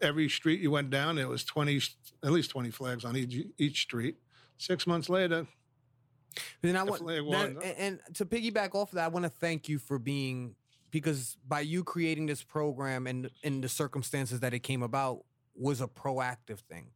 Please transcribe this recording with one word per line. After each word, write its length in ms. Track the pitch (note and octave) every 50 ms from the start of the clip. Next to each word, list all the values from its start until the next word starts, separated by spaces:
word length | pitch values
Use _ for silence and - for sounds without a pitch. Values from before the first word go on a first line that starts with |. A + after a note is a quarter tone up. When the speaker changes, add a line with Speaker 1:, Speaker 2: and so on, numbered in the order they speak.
Speaker 1:
every 260 | - D3 D3 D#3 D#3 C#3
street 300 | - - - D#3+ D#3+ G3
you 100 | F3+ C#3+
went 180 | D3 C#3+ C#3+ C3
down, 260 | C3+ C#3 C#3+ D#3+ E3
there 120 | D3+ C3 B2+
was 140 | B2+ - -
twenty, 340 | - - D3+ D3 D3 C#3+ C#3 A#2 - - _ - - - _ -
at 80 | C#3+
least 180 | D#3+ F3 C#3+ -
twenty 200 | - C3+ A#2+ A#2
flags 340 | G#2+ - C3+ B2+ B2 A#2+ A#2+
on 100 | A#2+ A#2+
each, 300 | C3+ B2+ B2 B2 B2+ F3+ G3+ -
each 240 | - D3 D3 C#3+ -
street. 340 | - - - A#2 A#2 C#3+ E3 - _ _ _ - - - _
Six 280 | - - - F#3 D#3 -
months 200 | F3 E3+ E3+ D#3 -
later, 380 | F3+ F#3 F#3 F3 E3 E3 D#3+ - - _ _ _ _ _ _ _ _ _ _ _ _ _ _ - - - - - - -
Speaker 2:
Then 140 | - E3+ F3+
I 80 | F#3 F#3+
Speaker 1:
the 80 | G3+
Speaker 2:
want 120 | G#3 E3+ E3+
Speaker 1:
flag 140 | E3 E3
Speaker 2:
that, 80 | D#3 D3
Speaker 1:
won. 320 | D3+ - G3 G3+ F#3+ C3+ D3 F3
Speaker 2:
and, 140 | F#3 -
and 380 | - G3 G3+ F#3+ - - - E3
to 100 | - G#3
piggyback 480 | F3 A3+ A#3 A3 A#3 G3+ G#3+ G3+ F#3+ -
off 140 | G3 G3+ -
of 60 | F#3+
that, 100 | F3+ E3
I 20 | E3
wanna 200 | E3+ F3 F3 D#3+
thank 400 | - - E3+ E3+ E3 D3+ - -
you 100 | D3+ C#3
for 180 | - - C#3+ C3
being, 560 | A2+ C#3 C#3 C#3 C3+ C3 B2+ B2+ B2 A#2 G2+ _ _ _ _ _ _ _
because 460 | - D#3+ C#3+ D#3+ D3 C3+ B2+ - - - -
by 140 | B2+ D3 D3
you 220 | D3 D#3 E3 F3+ F3
creating 400 | - - E3+ E3 D#3+ D#3+ D3+ D#3
this 180 | D3+ D3 - -
program 640 | - - D#3 D3+ D3 C3+ B2+ C#3 C3+ C3 B2+ B2+
and 220 | B2+ B2+ B2+ B2+ - - _ -
in 180 | D3+ C#3 C3+
the 80 | C3 B2+
circumstances 720 | - - D3+ C3+ - C#3+ B2 - - C#3 C3+ A2+ B2+ A#2+
that 120 | B2+ B2 A#2+
it 60 | B2
came 240 | - - C3+ B2+ B2
about 400 | A#2 B2 C#3 C3+ C3 B2 - - _ _ _ _ _ -
was 240 | - C3 C#3 C#3+ A#2
a 80 | C3
proactive 720 | A#2 - - - C#3 C3 C3 B2+ B2+ B2 - - - A2 G2+
thing. 280 | - - E2 E2+ - A#2+ A#2+